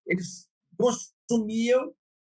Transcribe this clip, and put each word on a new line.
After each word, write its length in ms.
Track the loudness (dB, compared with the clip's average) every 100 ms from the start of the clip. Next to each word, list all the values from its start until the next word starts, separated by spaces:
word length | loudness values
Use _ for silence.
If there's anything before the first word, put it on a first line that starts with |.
| -4
eles 420 | -4 -4 -12 -20 _ _ 0
consumiam 1120 | 0 0 -6 _ -2 -2 0 0 2 2 0 -10 _ _